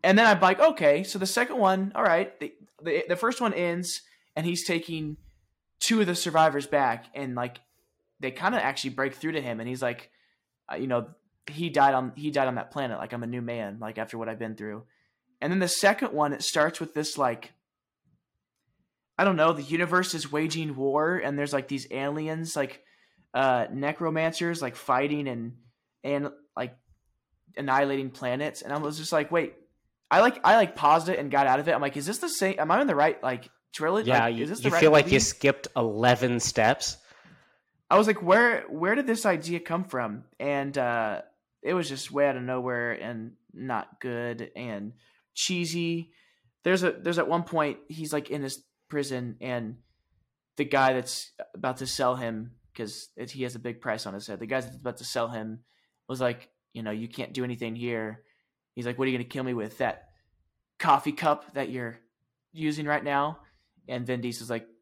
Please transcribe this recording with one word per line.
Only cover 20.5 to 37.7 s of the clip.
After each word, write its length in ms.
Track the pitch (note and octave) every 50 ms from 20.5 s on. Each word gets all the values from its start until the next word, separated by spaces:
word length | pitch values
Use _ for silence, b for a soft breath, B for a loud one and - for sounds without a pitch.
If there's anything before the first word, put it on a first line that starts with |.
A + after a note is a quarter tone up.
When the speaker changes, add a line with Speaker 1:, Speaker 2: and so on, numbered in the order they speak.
| D#3 E3 D#3+ D3+ C#3
Speaker 1:
war, 400 | B2+ C3+ C#3 C3+ D3+ D#3 E3 F3+
and 220 | F#3 - C3+ C#3+ C#3+
there's, 140 | C#3+ C#3 C#3+
like, 140 | C#3 C3
these 200 | - C#3 C3+ B2 -
aliens, 640 | - C3+ C3+ C#3+ D3 D#3 D#3 D#3 D#3+ D#3+ E3 D#3+ -
like, 280 | D#3+ C#3 C3 - - _ _ _ _ _ _ _ _ _ _ -
uh, 340 | B2 C3+ C3 B2+ A#2+ A2+ -
necromancers, 880 | - C3+ C#3 C#3+ D3+ - E3+ D#3+ D#3+ D#3+ D#3+ E3 E3 - E3+ E3+ E3+ E3
like, 140 | C#3+ B2 A#2+
fighting 520 | - - - B2+ B2+ C#3 D3 D3 D3 C#3+
and, 300 | C3+ B2 A#2+ A2+ A#2 B2 - _ _ _ _ _ _ _ _ -
and, 260 | C#3 C#3+ C#3 C#3+ C#3+ C#3+ - _ _ _
like, 220 | - B2 B2+ B2 _ _ _ _ _ _ _ _ _ _ _ _ _ _ _ -
annihilating 540 | - C#3 C#3 C3 C3+ C#3+ C#3 C#3 C3+ C3+ C3
planets. 500 | B2+ - C3+ B2 B2 C3+ D3 D3+ - -
And 120 | - - C#3+
I 40 |
was 200 | D3 C#3+ D3 D3+
just 140 | D#3 D#3 -
like, 200 | E3+ D#3 C#3+ C#3+
"Wait," 240 | D#3+ E3+ D#3 - - - _ _ _ _ _ _ _ _ _ _
I, 100 | C#3+ F3+
like, 180 | A3 B3 - - -
I, 120 | F3+ G#3+
like, 200 | A3+ G3+ E3 -
paused 340 | - D3+ C#3+ D#3 E3 D#3+ F3
it 100 | F#3 -
and 120 | C#3+ C#3+
got 160 | C#3+ C#3 C#3
out 120 | C3+ C3 C#3
of 80 | D3
it. 60 | E3 D3
I'm 80 | B2
like, 160 | C#3+ C#3+ C#3
"Is 80 | D3 C#3
this 140 | E3 A3+ -
the 100 | F4 E4+
same? 300 | - - G3 F#3+ F#3+ -
Am 120 | D3+ D#3
I 100 | F3 A#3
in 60 | C#4+
the 80 | C#4 E3+
right, 260 | C#3+ D3 D#3+ - - -
like, 260 | B2+ B2+ A#2+ A#2+ - _ _ _ _ -
trilogy? 360 | - D#3 D#3+ F#3 G#3+ G#3+ B2+
Speaker 2:
Yeah, 160 | B2+ A#2+ A#2
Speaker 1:
Like, 100 | A#2 A#2
Speaker 2:
you, 80 | A#2 C3
Speaker 1:
is 60 | D3+
this 100 | G3 -
the 100 | A#2+ C#3
Speaker 2:
you 40 | -
Speaker 1:
right 60 | E3+
Speaker 2:
feel 120 | D#3 D#3
like 160 | D3+ D3+ D3
you 60 | E3+ C3+
Speaker 1:
movie?" 60 | C3
Speaker 2:
skipped 480 | A#2 - - - - C#3 C3+ - - - _
eleven 640 | C3+ A#2 A2+ G#2 G#2+ A#2 B2 B2 A#2+ B2+ B2 A#2+ A#2
steps. 580 | - - - - A2 A2+ C3+ - - - - b b b b b b b b b b b b b b b